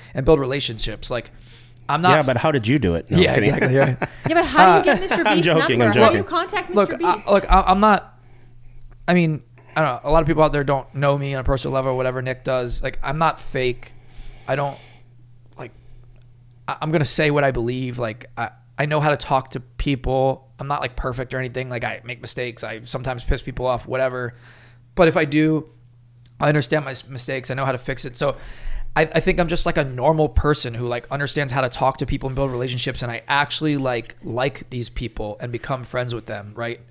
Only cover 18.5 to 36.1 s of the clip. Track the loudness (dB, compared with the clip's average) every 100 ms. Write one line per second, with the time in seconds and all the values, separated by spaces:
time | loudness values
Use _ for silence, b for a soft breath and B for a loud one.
18.5 | -10 -10 -6 -2 2 2 0 0 -2 -2
19.5 | -10 -10 -6 -2 -2 0 0 0 -2 -10
20.5 | -12 -6 -4 -4 -4 -6 -6 -6 -6 -6
21.5 | -8 -8 -6 -6 -8 -12 -12 -10 -8 -8
22.5 | -8 -10 -12 -10 -8 -6 -4 -2 -2 -4
23.5 | -4 -2 -2 -4 -4 -2 -4 -8 b b
24.5 | b b b -4 4 4 4 2 4 4
25.5 | 2 -4 -14 -20 _ -20 _ -20 -2 2
26.5 | 2 2 -2 -2 -10 -12 -10 -8 -6 -6
27.5 | -4 -2 -2 -6 -6 -8 -4 -4 -4 B
28.5 | B B B B 0 0 2 2 2 0
29.5 | 0 0 0 -2 0 2 4 2 2 2
30.5 | 0 -2 -6 -6 -6 -6 -6 -4 -4 -2
31.5 | -2 -2 0 0 0 -2 -4 -4 -4 -2
32.5 | -2 -4 -4 -6 -6 -6 -8 -2 -2 0
33.5 | -2 -2 0 -2 -4 -6 -12 -8 -4 -4
34.5 | -4 -10 -10 -8 -8 -8 -8 -10 -8 -8
35.5 | -8 -6 -8 -6 -6 -4